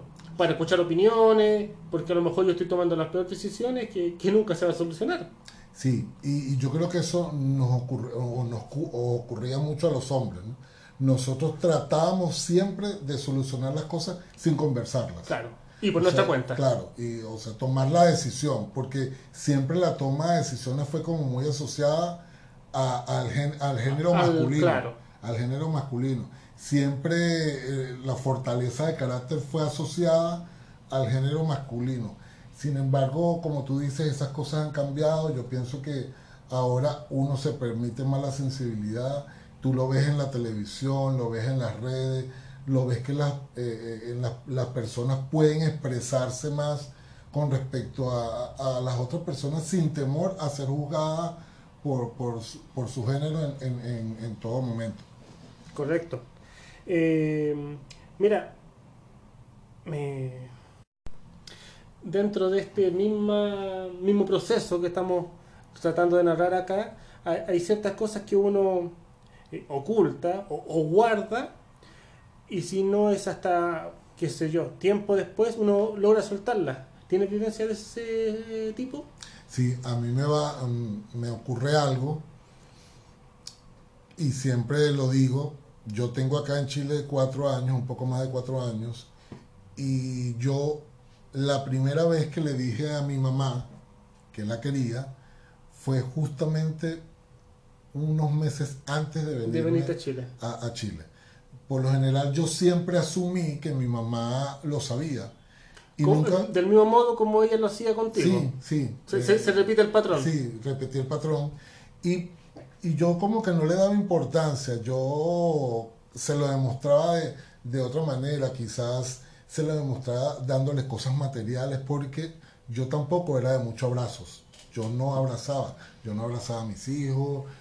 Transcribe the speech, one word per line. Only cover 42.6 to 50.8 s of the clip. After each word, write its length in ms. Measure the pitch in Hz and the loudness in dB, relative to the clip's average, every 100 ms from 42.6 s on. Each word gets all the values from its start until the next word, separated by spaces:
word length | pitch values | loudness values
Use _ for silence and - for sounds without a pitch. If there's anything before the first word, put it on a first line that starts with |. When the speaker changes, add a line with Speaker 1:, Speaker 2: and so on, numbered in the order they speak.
| 135 | -2
Speaker 2:
lo 200 | 131 123 | 0 0
ves 120 | 117 | -2
que 160 | - | -2
las, 180 | 143 143 | 0 0
eh, 40 | - - 123 | -2 -8 -6
eh, 440 | 123 113 117 113 120 | -6 -6 -8 -8 -8
en 120 | 120 | -4
las, 100 | 123 - - | -4 -6 -6
las 200 | 131 120 | -4 -2
personas 520 | 123 110 127 131 135 135 | -4 -4 -2 0 -2 0
pueden 300 | 156 151 156 | 4 6 6
expresarse 880 | 156 - 131 123 - - 123 - 151 | 2 0 -4 -4 0 0 0 -2 -4
más 400 | 147 147 147 - - - - - | -2 -2 -4 -8 -18 -20 -20 -8
con 180 | 147 143 | -2 0
respecto 600 | 131 - 127 104 - 123 | 0 -2 -6 -6 -4 -2
a, 640 | 120 117 120 123 - 131 127 | -2 -2 -4 -6 -4 -2 0
a 40 | |
las 160 | 127 123 | 0 -2
otras 220 | 120 170 | -2 -4
personas 420 | 175 135 139 156 | -4 -4 -4 -4
sin 280 | - 185 151 | 0 2 2
temor 420 | 139 131 151 190 190 | 0 0 0 0 -2
a 100 | 143 | -4
ser 160 | 139 135 | -4 -2
juzgadas 680 | 147 | -2